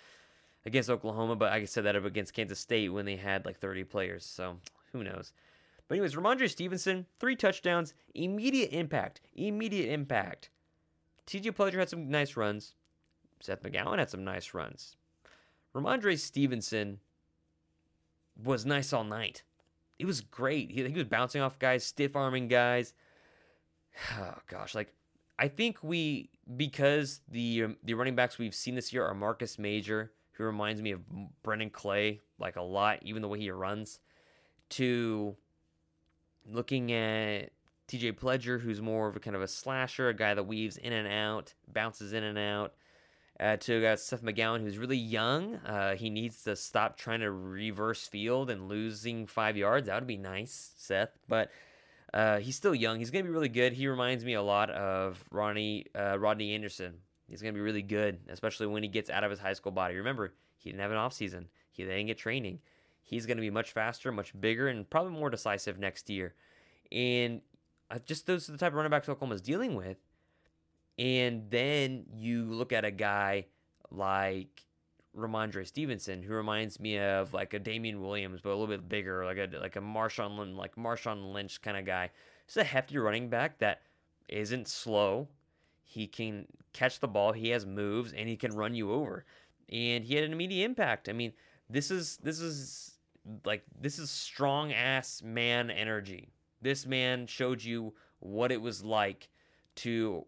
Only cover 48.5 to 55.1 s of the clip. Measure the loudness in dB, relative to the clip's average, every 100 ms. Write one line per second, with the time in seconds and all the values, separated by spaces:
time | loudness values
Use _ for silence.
48.5 | -4 -4 -2 -2 -4 -4 -4 -4 2 2
49.5 | 4 4 4 2 -2 -2 -6 -4 -6 -6
50.5 | -10 -12 -16 -2 2 0 -2 0 2 2
51.5 | -4 -20 -20 -20 -20 -4 2 4 4 0
52.5 | 0 2 4 4 2 0 0 0 2 2
53.5 | 4 4 4 0 2 2 0 0 2 4
54.5 | 6 4 2 0 2 0